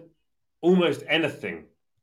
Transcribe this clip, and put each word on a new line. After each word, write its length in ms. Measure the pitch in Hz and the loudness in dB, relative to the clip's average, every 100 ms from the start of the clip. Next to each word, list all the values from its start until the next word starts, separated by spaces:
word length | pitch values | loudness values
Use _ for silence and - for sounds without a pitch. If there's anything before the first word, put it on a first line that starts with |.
| - _ _ _ _ _ | -16 _ _ _ _ _
almost 420 | 170 185 160 - - | 2 4 2 -2 -2
anything 580 | 156 147 - 101 82 78 _ _ _ | -2 -2 -4 -10 -12 -16 _ _ _